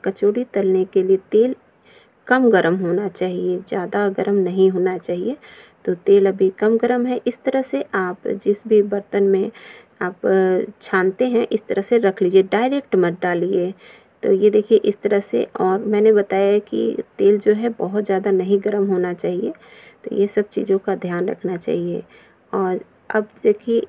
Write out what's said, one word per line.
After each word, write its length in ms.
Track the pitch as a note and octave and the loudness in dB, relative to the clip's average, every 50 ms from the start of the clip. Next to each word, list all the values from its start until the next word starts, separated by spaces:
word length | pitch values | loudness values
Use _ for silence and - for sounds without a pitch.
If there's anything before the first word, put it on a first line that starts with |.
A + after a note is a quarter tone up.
| - | -6
कचौड़ी 400 | F#3+ F#3+ - G3+ G3+ G#3 A#3+ B3 | -6 -4 -2 0 0 0 0 -4
तलने 400 | - - G3+ G3 F#3+ F#3 F#3 F#3 | -4 -4 -2 0 0 0 0 0
के 180 | F#3+ - F#3+ F#3 | 0 0 0 2
लिए 140 | F#3 F#3+ F#3+ - - | 2 2 0 0 0
तेल 240 | - G#3+ A#3 C4 C4 - _ _ _ _ _ _ - _ _ _ _ _ - - | 2 2 2 2 0 -6 _ _ _ _ _ _ -20 _ _ _ _ _ -4 0
कम 220 | B3+ C4 C4 A#3+ | 2 4 4 4
गरम 260 | A3 F#3 E3+ E3 F3 | 4 4 4 2 0
होना 320 | F#3+ F#3+ E3+ F3 F#3 G#3 F#3+ | 0 -2 -2 -2 -2 -2 -4
चाहिए, 500 | F3 - F#3 F#3 F3+ F3+ F3+ F3+ F3+ F3+ | -6 -4 -6 -4 -4 -4 -4 -4 -4 -4
ज़्यादा 500 | F#3+ - - G3 F3+ F3 G3 G3+ G#3 G3+ | -6 -8 -8 -6 -6 -4 -4 -2 -2 -2
गरम 260 | F#3+ - - G3+ G3+ | -2 -2 -2 0 0
नहीं 360 | G3+ F#3 F3+ F3+ F#3+ F#3+ F#3+ | 0 0 0 2 4 4 4
होना 280 | F#3 F#3 F3+ F#3 F#3 F3 | 4 2 0 -2 -2 -4
चाहिए। 380 | - - F3 F3 F#3 A3 C#4+ - - - - - - - _ _ - | -6 -6 -6 -4 -4 -6 -6 -8 -10 -20 -20 -20 -20 -20 _ _ -6
तो 100 | - F3+ | -6 -6
तेल 300 | F3 - - G3 G3+ G3 | -2 2 4 4 6 6
अभी 220 | G3 F#3+ F#3+ F#3+ F#3+ | 4 2 2 0 0
कम 260 | F#3+ - G#3 G#3+ A3+ A3+ | 0 0 0 0 2 2
गरम 280 | - A#3+ B3 B3 A#3+ | 2 0 0 0 0
है। 140 | B3+ B3+ A#3+ - | -2 -4 -4 -4
इस 160 | B3 A#3+ - - | -6 -8 -6 -4
तरह 200 | C4+ B3+ C4+ C4 | -2 -2 -2 -2
से 220 | - - C#4 C#4 - - | -2 -4 -6 -6 -4 -4
आप 340 | G3 F#3 F3+ F3+ - - - G3 | -4 -4 -4 -6 -8 -6 -6 -6
जिस 300 | G3 - G3 G3+ - - A3 | -4 -2 -2 -2 -2 0 2
भी 140 | A3 G#3+ G3+ | 2 2 2
बर्तन 400 | G3+ G3+ G3+ G3 - - G3+ G3+ | 2 -2 -8 -6 -4 -2 0 2
में 280 | G3 G3 F#3+ G3 G#3+ - - - - - - - _ _ - F#3+ | 2 2 0 -2 -4 -8 -14 -20 -20 -20 -20 -20 _ _ -8 -8
आप, 240 | F3+ F#3 _ - | -8 -8 _ -2
अ, 440 | G3+ F#3+ F#3+ F#3+ F#3 F#3 F3+ - G#3 G3+ _ - | 0 2 2 2 2 2 0 -2 -4 -10 _ -10
छानते 440 | - - F#3+ F#3 F#3+ F#3+ - B3+ B3+ | -4 -2 0 0 0 0 0 -2 0
हैं 180 | A#3+ A3+ A#3 - - | 0 0 0 0 -2
इस 140 | G#3+ - | -4 -4
तरह 160 | - G3 G3 G3 | -4 -4 -4 -2
से 160 | - A#3+ A#3 | 0 2 2
रख 240 | A#3 G3 F#3+ - F#3+ | 2 2 0 0 0
लीजिए, 200 | F3+ F#3 F#3+ F#3+ | 2 4 4 4
डायरेक्ट 520 | F#3+ - G#3 A#3+ C4 C#4 C#4+ C4+ - - | 4 2 0 0 0 -2 -4 -4 -2 0
मत 220 | F#3 F3 E3+ E3+ F#3 - | 2 2 2 0 -2 -4
डालिए। 500 | F3+ F3 E3+ E3+ F3+ G3 F#3 F3 F#3 G3 - - - - - _ _ _ _ - | -2 -2 -2 -2 -2 -2 -2 -2 -4 -6 -10 -18 -20 -20 -20 _ _ _ _ -2
तो 100 | G3+ G3 | 0 2
ये 180 | F#3+ G3+ G#3 | 4 4 4
देखिए, 280 | G3+ G#3+ G#3 - A3+ G#3+ | 4 2 2 2 2 2
इस 220 | - G#3 G3+ - | 2 2 -2 -2
तरह 200 | - G3+ G#3+ G3+ | -2 -2 -2 -2
से, 220 | G3+ - - - - - - - | -2 -2 -4 -4 -4 -4 -4 -2
और 180 | F#3+ F#3 F#3 G3+ | -2 0 0 0
मैंने 320 | A3+ G3+ G#3+ G#3 G#3+ A3 A3 | -2 -2 0 2 4 4 4
बताया 380 | G#3 G3 G3+ F#3+ G3 G3 G3 G3+ | 4 2 0 0 0 2 2 2
है 80 | G#3 | 0
कि 360 | G#3 - - A3 A3+ A3+ - - - _ _ - | 0 -2 -4 -4 -2 -2 -4 -6 -8 _ _ 0
तेल 200 | G3 G3 G#3 G3+ | 2 4 4 4
जो 140 | G3+ G#3 G#3+ | 2 2 0
है 160 | G#3+ A3+ A#3+ | 2 0 -4
बहुत 360 | A3+ - - F3+ F#3+ G#3+ G#3 | -4 -4 -6 -4 -4 -4 -2
ज़्यादा 260 | G3+ G3 F#3+ G3 G#3 | -2 -2 -2 0 0
नहीं 280 | G3 F#3 F#3 F#3+ G3+ G3 | 0 0 2 2 0 0
गरम 260 | G3 - G3+ G#3 G3 | 0 0 -2 -2 0
होना 260 | G3+ F#3+ F3+ F3+ F3+ F3 | 0 0 0 -2 -2 -4
चाहिए। 400 | F3 - F3 F3 F3 A3 B3 E4 - - - - - - - - _ - | -6 -6 -6 -4 -4 -6 -6 -8 -10 -16 -20 -20 -20 -20 -20 -20 _ -12
तो 120 | - - | -6 -2
ये 100 | - G3 | -2 -2
सब 220 | G3+ - G#3 G#3 - | 0 0 -2 -4 -4
चीज़ों 300 | - G3+ G3 G3 F#3+ G3 | -4 -6 -2 0 -2 -2
का 160 | - - F#3+ | -2 -2 -6
ध्यान 320 | F#3 - F3+ F3 F3 F3+ G3 | -4 -4 -6 -4 -4 -4 -4
रखना 280 | - - - F#3 F#3 | -6 -6 -6 -8 -8
चाहिए। 460 | E3+ - - D#3+ F3 E3+ F3 E3+ F3 F3 - - - - _ _ _ _ _ - | -6 -6 -4 -4 -4 -4 -4 -6 -8 -10 -14 -20 -20 -20 _ _ _ _ _ -6
और 280 | G3 G3 F#3 F#3 - - _ _ _ _ - | -4 -2 -2 -4 -6 -8 _ _ _ _ -6
अब 180 | - G#3+ G#3+ G#3+ _ - - | -4 -4 -4 -6 _ -4 0
देखिए, 400 | A3 G#3 - - A#3+ A#3 A3+ - | 0 0 -2 -2 -2 -2 -2 0